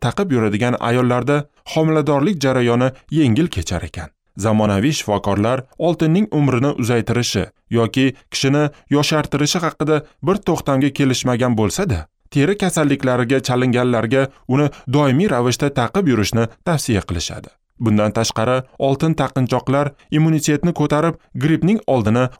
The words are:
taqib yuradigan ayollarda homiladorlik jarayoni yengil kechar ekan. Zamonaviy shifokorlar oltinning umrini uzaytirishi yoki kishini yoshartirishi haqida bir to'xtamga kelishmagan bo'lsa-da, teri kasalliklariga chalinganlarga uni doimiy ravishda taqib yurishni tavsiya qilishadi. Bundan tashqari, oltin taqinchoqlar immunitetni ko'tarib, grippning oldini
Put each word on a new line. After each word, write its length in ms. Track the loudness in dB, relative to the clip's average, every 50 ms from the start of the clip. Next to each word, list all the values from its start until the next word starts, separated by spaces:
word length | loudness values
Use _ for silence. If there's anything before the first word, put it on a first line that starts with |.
| -4
taqib 280 | -4 -2 -2 -2 0 0
yuradigan 400 | 0 0 0 0 0 0 0 -2 -2
ayollarda 580 | -2 0 0 2 2 2 0 0 0 0 0 -2 -2 -6 _ _ _ -6 -2
homiladorlik 680 | 0 0 2 2 0 2 2 0 2 0 0 0 0 0
jarayoni 460 | 0 2 2 2 2 2 2 0 0 -2 -6 _ -4 0
yengil 300 | 2 2 4 2 2 0
kechar 360 | 0 -2 -6 -4 -4 -6 -6 -6 -8
ekan. 200 | -12 -12 -14 -14 _ _ _ _ _
Zamonaviy 560 | -4 -2 0 2 2 2 2 2 2 0 0 -2 -2
shifokorlar 640 | -2 -2 -2 -2 -2 -2 0 0 0 0 -2 -2 -6 _ _
oltinning 500 | -4 -2 -2 0 0 0 2 2 2 0 0 0 0
umrini 320 | 2 2 2 2 0 0 -2 -2
uzaytirishi 640 | -2 0 0 0 -2 -2 -2 -2 -2 -2 -2 -4 -4 -6 -10 _ _ -4 -2
yoki 280 | 0 0 0 0 0 0 0 -2 -4 _ _
kishini 320 | -6 -2 0 0 2 2 0 -2 -4 -10 _ -2 0
yoshartirishi 640 | 0 2 0 0 -2 -2 -2 -2 -2 -2 -2 -2 -2 -4
haqida 360 | -4 -4 -4 -2 0 0 0 -2 -6 _ _ -2
bir 100 | -2 -2 0 0
to'xtamga 420 | -2 -2 -2 -2 -2 0 0 0 0 0
kelishmagan 580 | 0 0 0 0 0 -2 -2 0 0 0 0 2 2
bo'lsa-da, 400 | 0 0 0 -2 -2 -2 -2 -4 -6 -10 _ _ _ _ 0
teri 240 | 0 0 0 0
kasalliklariga 840 | 0 -2 -2 0 0 0 0 0 0 0 0 0 0 0 0 0 0 0
chalinganlarga 800 | 0 0 0 2 2 2 2 0 0 0 0 0 0 0 0 0 -2 -6 -10 _
uni 200 | -2 0 2 2 0 -2 -6 -4 0 0
doimiy 360 | 2 4 4 4 2 2 2 0
ravishda 360 | 0 0 0 0 0 -2 -2 0 -2
taqib 320 | -2 -2 -2 0 0 2
yurishni 380 | 2 2 0 0 0 0 -2 -2 -6 _ _
tavsiya 400 | -2 -2 -2 0 0 -2 -2 -2
qilishadi. 420 | -4 -6 -6 -6 -8 -10 -12 -16 -18 -20 _ _ _ _ -4 0
Bundan 260 | 2 2 2 2 0
tashqari, 460 | 0 -2 -2 -2 -2 -2 0 0 0 -2 -4 -6 -6 -4 -2
oltin 260 | -2 0 0 0 0 0 0
taqinchoqlar 720 | -2 -2 -2 -2 -2 0 -2 -2 -2 0 0 0 0 -2 -6 _ _ _
immunitetni 600 | 0 2 2 2 2 2 0 0 0 0 0 -2 0 0
ko'tarib, 360 | 0 0 0 0 0 0 -2 -6 _ _ -6 -2 0
grippning 360 | 0 2 2 2 2 2 0 0
oldini 400 | 0 0 0 2 2 2 2 0 -2 -4